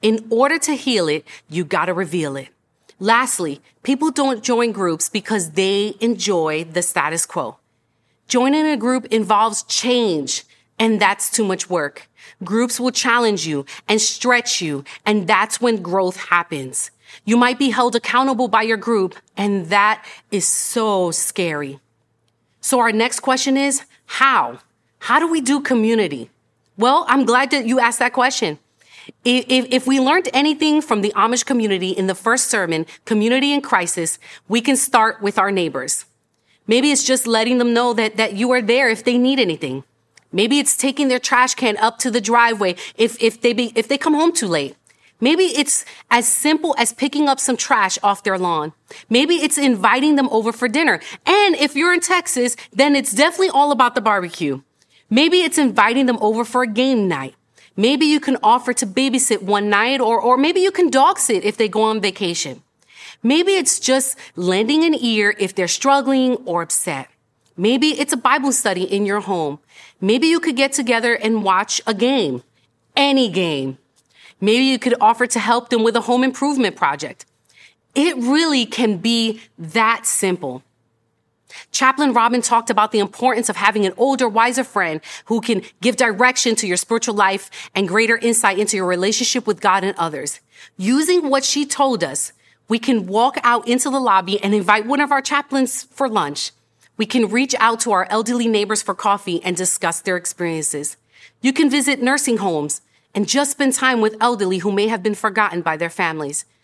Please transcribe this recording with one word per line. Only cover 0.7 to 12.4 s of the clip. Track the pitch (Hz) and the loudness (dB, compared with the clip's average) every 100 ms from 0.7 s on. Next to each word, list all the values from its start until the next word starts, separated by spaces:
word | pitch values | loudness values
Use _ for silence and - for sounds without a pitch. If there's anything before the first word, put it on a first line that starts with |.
| 285 | -4
heal | 262 220 160 | -2 0 0
it, | 151 - - - | -2 -6 -20 -10
you | 160 | -6
gotta | 160 175 175 | -2 -2 -2
reveal | 180 175 175 151 135 | -2 -2 -2 -4 -6
it. | 127 _ _ _ _ - | -12 _ _ _ _ -6
Lastly, | 196 233 254 - 165 143 _ _ | 2 2 2 -2 -4 -6 _ _
people | - 269 311 | -4 0 0
don't | 269 269 226 | 0 0 -2
join | 233 233 233 | -2 0 0
groups | 196 180 160 - | 0 -2 -2 -4
because | 208 - 214 165 | -6 -2 -2 -2
they | 156 190 202 208 - | 0 0 0 -2 -2
enjoy | 226 202 190 180 156 156 165 | -2 -2 -2 0 0 -2 -4
the | 165 | -4
status | 175 175 147 160 - | -4 -2 -2 -2 -6
quo. | 170 120 - _ _ _ _ _ _ - | -6 -8 -10 _ _ _ _ _ _ -4
Joining | 247 262 302 311 | 0 2 2 2
a | 277 | 0
group | 233 254 - | 0 -2 0
involves | 220 196 208 220 208 | -2 2 2 2 -2
change, | - - 247 247 220 160 139 - - _ _ - | -6 -4 0 0 2 -2 -4 -8 -10 _ _ -2
and | 226 214 | 0 2
that's | 196 202 - | 2 0 -2
too | - 202 | -2 -2
much | 185 - | -2 -2
work. | 175 143 - - _ - - | -2 -2 -6 -20 _ -20 -14